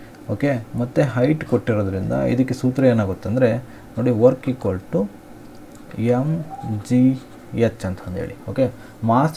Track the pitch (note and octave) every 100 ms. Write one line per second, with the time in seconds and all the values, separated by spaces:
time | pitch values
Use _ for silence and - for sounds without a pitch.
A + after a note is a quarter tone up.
0 | - - - G#2 C#3+ B2 A2 - B2 -
1 | C#3+ A#2+ C3 D#3 - A#2+ - G#2+ G2 F#2+
2 | G#2+ B2+ C3 A#2+ B2+ B2 B2+ B2+ C3 A2+
3 | G2+ F#2+ - A#2+ B2 A#2 - - - -
4 | B2+ A2 B2 C3 - B2+ G#2 F#2+ - E3+
5 | G#3 - - - - - - - - -
6 | A2+ A#2+ C#3+ E3 D#3 - A#2 G#2+ - B2+
7 | B2+ C3 - - - A2+ A2+ - F#2+ F#2
8 | - F2 E2 - - G2 B2+ - - -
9 | A2+ A#2+ D#3